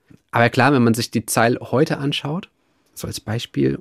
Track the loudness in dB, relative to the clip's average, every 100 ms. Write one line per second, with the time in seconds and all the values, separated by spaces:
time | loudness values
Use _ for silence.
0 | _ -20 _ 2 2 4 4 4 4 2
1 | -2 -4 -2 0 2 0 -2 0 0 -2
2 | -4 -6 -6 -8 -10 _ _ _ _ -14
3 | -12 -10 -8 -8 -6 -2 -2 -2